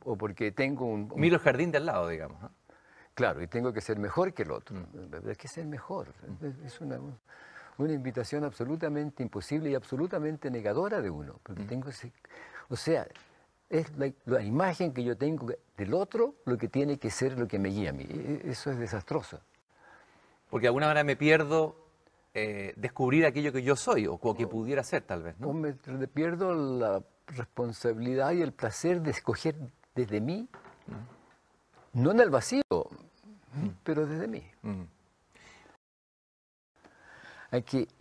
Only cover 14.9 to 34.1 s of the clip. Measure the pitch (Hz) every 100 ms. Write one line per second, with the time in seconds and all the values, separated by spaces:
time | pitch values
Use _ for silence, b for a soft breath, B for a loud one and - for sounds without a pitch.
14.9 | 127 120 110 143 160 120 120 _ - 98
15.9 | 165 196 226 269 - - 120 110 135 143
16.9 | 139 110 - 131 131 113 101 98 101 90
17.9 | 69 - 156 - 147 - 123 - 127 113
18.9 | 107 - 147 104 76 - _ _ b b
19.9 | b b b b b _ 120 120 127 151
20.9 | 151 143 131 147 156 147 160 156 - -
21.9 | _ _ _ _ - 107 101 98 - 120
22.9 | - 127 151 156 131 147 131 127 139 -
23.9 | 180 95 107 117 110 117 113 113 139 -
24.9 | 160 - 87 82 82 139 156 151 131 -
25.9 | 131 135 143 160 170 185 170 139 127 113
26.9 | 98 - _ - 127 113 - 120 110 120
27.9 | 113 123 131 135 175 151 - 113 - 165
28.9 | 175 156 - - 110 160 156 127 - _
29.9 | - 117 104 117 190 247 - - - -
30.9 | 104 120 - _ _ _ _ _ - -
31.9 | 120 135 220 226 131 - 143 - 87 -
32.9 | - - _ - 214 - 127 190 87 -
33.9 | 151 151